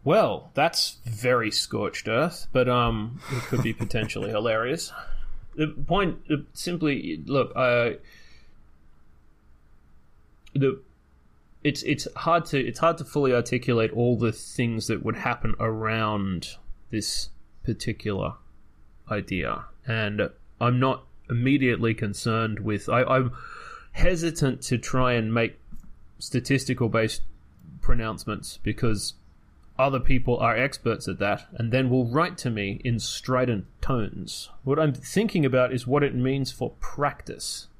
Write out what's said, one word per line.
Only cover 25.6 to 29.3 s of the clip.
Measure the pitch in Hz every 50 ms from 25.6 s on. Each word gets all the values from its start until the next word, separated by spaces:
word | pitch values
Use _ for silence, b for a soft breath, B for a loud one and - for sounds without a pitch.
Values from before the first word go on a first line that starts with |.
| - - - - - - - - - - - -
statistical | - - - 123 120 - 139 135 - - 127 - 127 110
based | 95 117 113 110 - - - - - - - - - - - - - -
pronouncements | - - - - 113 113 110 113 - - 107 - - - - - -
because | 104 104 - - 117 107 98 - - - - - -